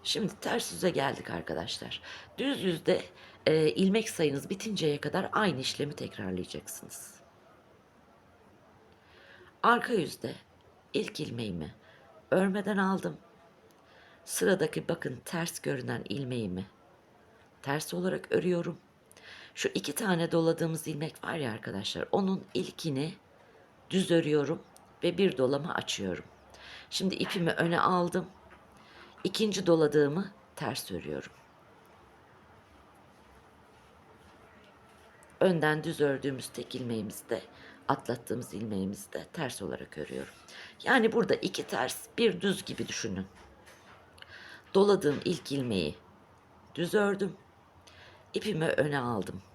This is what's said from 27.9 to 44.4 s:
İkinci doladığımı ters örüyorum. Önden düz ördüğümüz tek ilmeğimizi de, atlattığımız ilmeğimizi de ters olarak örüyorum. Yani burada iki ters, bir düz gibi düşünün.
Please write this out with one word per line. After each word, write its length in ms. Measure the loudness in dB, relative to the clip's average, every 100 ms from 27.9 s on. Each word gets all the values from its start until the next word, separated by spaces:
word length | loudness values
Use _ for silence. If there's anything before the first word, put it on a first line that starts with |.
| 4 2 -2 -6 -16 -20 -20 -20 -20 -20 -20 -20 -6
İkinci 440 | -4 0 0 2 4
doladığımı 640 | 6 6 6 4 2 -4 -10 -20 -6
ters 360 | -6 -6 -6
örüyorum. 400 | -8 -6 -8 -8 -20 -20 -20 -20 -20 -20 -20 -20 -20 -20 -20 -20 -20 -20 -20 -20 -20 -20 -20 -20 -20 -20 -20 -20 -20 -20 -20 -20 -20 -20 -20 -20 -20 -20 -20 -20 -20 -20 -20 -20 4
Önden 440 | 4 6 4 2
düz 180 | -2 0
ördüğümüz 460 | 2 2 -2 -4 -8
tek 280 | -10 -10 -8
ilmeğimizi 540 | -4 -4 -6 -10 -6
de, 120 | -6 -6 -20 -20 -10 -2
atlattığımız 680 | -2 0 -6 -4 -6 -4
ilmeğimizi 600 | -8 -4 -2 -2 -4 -10
de 140 | -12 -10
ters 280 | -6 -6 -6
olarak 360 | -6 -8 -10 -10
örüyorum. 360 | -8 -8 -10 -16 -20 -18 -18 -8
Yani 280 | 2 4 4
burada 240 | 2 2 2
iki 320 | 0 -4 -4
ters, 400 | -2 -2 -4 -10 2
bir 240 | 2 4
düz 240 | 0 -2 -4
gibi 220 | -8 -6
düşünün. 380 | -6 -4 -6 -8 -12 -20 -20 -20 -20 -20 -20 -20 -20 -20 -20